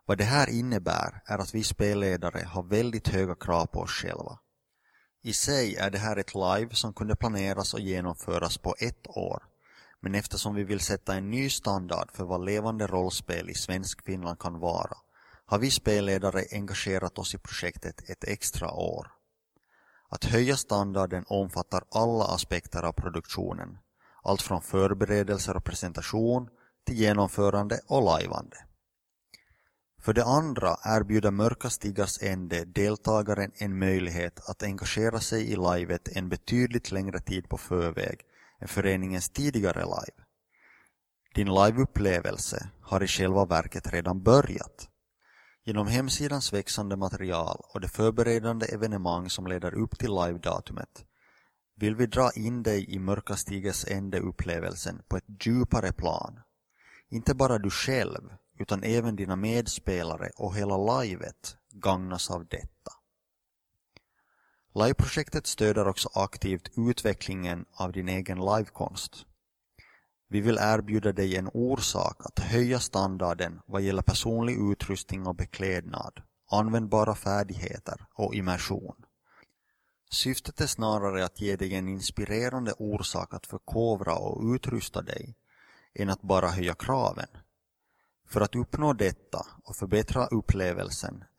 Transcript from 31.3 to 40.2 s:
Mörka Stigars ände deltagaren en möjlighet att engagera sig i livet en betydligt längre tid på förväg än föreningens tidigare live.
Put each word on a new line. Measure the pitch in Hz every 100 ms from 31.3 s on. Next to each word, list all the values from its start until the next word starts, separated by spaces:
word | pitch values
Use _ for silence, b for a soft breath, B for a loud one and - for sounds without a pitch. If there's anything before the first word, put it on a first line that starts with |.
Mörka | 98 113 117 120
Stigars | - 104 98 98 -
ände | 98 92 90 85
deltagaren | 85 101 101 107 - 110 104 101 98
en | - 101 95
möjlighet | 95 95 87 85 87 - -
att | 92
engagera | 104 98 - 107 113 113
sig | - 113 110
i | 98
livet | 90 90 87 87 -
en | 98 92
betydligt | 90 - 123 123 120 -
längre | 98 98 90
tid | - 95 -
på | -
förväg | - 90 85 87 - - - b b b
än | 101
föreningens | - 95 95 92 92 -
tidigare | - 143 123 95 -
live. | - - - -